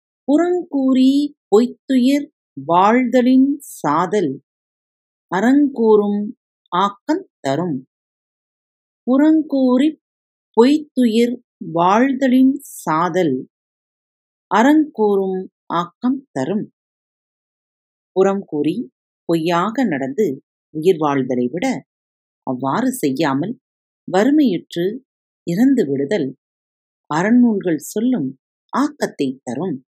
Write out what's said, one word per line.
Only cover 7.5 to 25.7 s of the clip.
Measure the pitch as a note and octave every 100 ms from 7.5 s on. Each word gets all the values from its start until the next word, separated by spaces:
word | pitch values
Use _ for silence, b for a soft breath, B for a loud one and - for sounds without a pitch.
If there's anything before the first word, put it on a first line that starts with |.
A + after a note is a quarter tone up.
| C#3 F3+ C3+ C3+ _ _ _ _ _ _ _ _ _ _ _ -
புறங்கூறிப் | C4 D4+ D#4+ D4+ C#4 B3+ B3 D4+ D4+ _ _ _ _ _ -
பொய்த்துயிர் | B3 D4+ - - A#3+ A3 A#3+ B3 _ _ F3
வாழ்தலின் | D#3+ F3 G#3 C4+ C4 C4+ B3+ C4 C#4+
சாதல் | - - - D#3 F3+ F3 E3+ B2+ - _ _ _ _ _ _ _ _ _ _
அறங்கூறும் | F#3+ B3+ D#4 D4+ - G#3+ G3 F#3+ F#3 F#3+ _ _
ஆக்கம் | E3 F3 _ B3 C4+ _
தரும். | C#3+ C3 G#3 D#3+ _ _ _ _ _ _ _ _ _ _ _ _ _ _
புறம் | F#3 G3 G3 F#3+
கூறி | D3+ D3+ F#3+ B3 _ _ _
பொய்யாக | - E3+ D#3+ E3+ F#3+ A3+
நடந்து | A#3+ C#3 C3+ C#3+ G3+ C3+ _ _ _ D#3
உயிர் | D#3+ E3+
வாழ்தலை | D#3 C#3 B2 B2 B2
விட | D#3 C4 F#3 _ _ _ _ _ _
அவ்வாறு | - B2+ C3+ D#3+ B3+
செய்யாமல் | - D3+ C3 D#3 C3+ F3+ - _ _ _ _ -
வறுமையுற்று | F#3 A#3+ D4+ C4+ E3+ - E3+ F3+ B3 _ _ _ _ -
இறந்து | E3+ C4